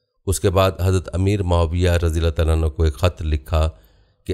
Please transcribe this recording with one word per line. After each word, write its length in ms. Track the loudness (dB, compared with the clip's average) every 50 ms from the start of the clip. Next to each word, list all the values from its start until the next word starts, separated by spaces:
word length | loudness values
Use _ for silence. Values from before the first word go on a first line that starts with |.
| _ _ _ _ -6 -6
उसके 220 | -4 0 0 0
बाद 260 | 2 2 2 2 0 0
हज़रत 260 | 0 0 0 0 -2 -2
अमीर 340 | -4 -2 0 0 0 0 0
मुआविया 520 | 0 2 2 2 0 0 0 0 2 2 2
रज़ी 220 | 0 0 0 0
अल्लाह 120 | 0 -2 0
तआला 200 | 0 0 2 2
अन्हु 160 | 2 0 -2
को 140 | 0 0 0
एक 80 | 0 0
ख़त 260 | 0 -2 -2 -2 -2 -4
लिखा 440 | -2 -2 -4 -4 -2 0 0 0 0 -4 -8 _ _ _ _ _ _ _ _ -10
कि 60 | -8